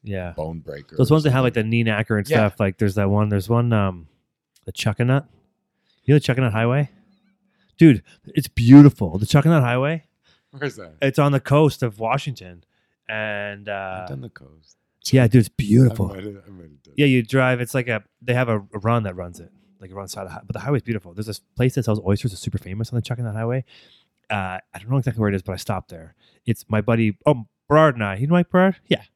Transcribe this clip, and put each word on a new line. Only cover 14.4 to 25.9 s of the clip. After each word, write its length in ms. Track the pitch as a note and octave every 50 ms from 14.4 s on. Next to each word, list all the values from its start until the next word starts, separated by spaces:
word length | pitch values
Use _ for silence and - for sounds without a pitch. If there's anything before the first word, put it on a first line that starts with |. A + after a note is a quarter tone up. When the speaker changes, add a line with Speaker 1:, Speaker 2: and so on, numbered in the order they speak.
| C2+ C#2 D2+ D#2+ _ _ _ _ _ _ _ _ _ -
Speaker 1:
yeah, 160 | - C3 B2
dude, 120 | A2+ G2+ B2+
it's 100 | G#2+ -
beautiful. 600 | _ - G#2 G2+ G#2 B2 C3+ A#2+ - - G2 F#2
Speaker 2:
I 40 | G2
might 80 | F#2+ F#2+
have, 180 | G#2 G2 G2 _
I 40 | G#2
might 100 | G2 F#2 E2+
have 200 | D#2 D2 C#2+ _
done 100 | _ C#2+
Speaker 1:
Yeah, 80 | - D3
Speaker 2:
it. 20 | C#3+
Speaker 1:
you 140 | C3 B2+ A#2
drive. 380 | A2 - C3+ C3 B2+ B2+ A#2+
It's 120 | B2 A#2 -
like 140 | C3+ A#2+
a, 160 | B2 A#2 G#2+ - _ _ _
they 120 | A#2+ B2 A#2+
have 120 | B2 B2+ A#2
a, 80 | A2+ G#2+ G2 - -
a 60 | G#2+
run 240 | G2 A2+ A#2+ A#2 A2
that 120 | G2 F2+
runs 240 | F#2 F2+ F2 F2 -
it. 120 | E2+ - _ _ _ _ _ _
Like, 100 | G2+ F#2
it 60 | F#2
runs 160 | G2 G2 F#2
side 160 | - G#2 G2
of 40 | F2+
hi-, 100 | - - -
but 80 | G2 -
the 60 | -
highway's 240 | F#2 C3 D3 B2 -
beautiful. 300 | - A#2 G#2 _ F2+ E2+
There's 100 | F#2+ A2
this 140 | A2 G2+ -
place 340 | _ _ _ - B2 B2+ -
that 80 | C#3 A2+
sells 140 | - G#2+ G#2+ -
oysters 260 | F#2 G2+ G2+ - A#2+
that's 100 | G2 -
super 180 | - - - G2
famous 340 | - F2+ F#2 G#2 A#2 - -
on 40 |
the 40 | A#2+
Chuckanut 320 | A2 - A#2 A#2 B2 A2+ G2+
Highway. 320 | A2 A2+ A#2 B2 C3 A#2+ _ _ - _ _ _ _ _ _ _ _ _ _
Uh, 300 | A2 G2+ F#2+ F#2 F#2 F#2+ _ _ _
I 60 | -
don't 100 | G#2 A2+
know 60 | C3
exactly 220 | C#3 A#2+ C3 G#2+ A2+
where 100 | G#2+ G#2
it 60 | G2
is, 60 | F#2+
but 120 | - - F#2
I 20 |
stopped 320 | F2 - - G#2 F#2 -
there. 240 | _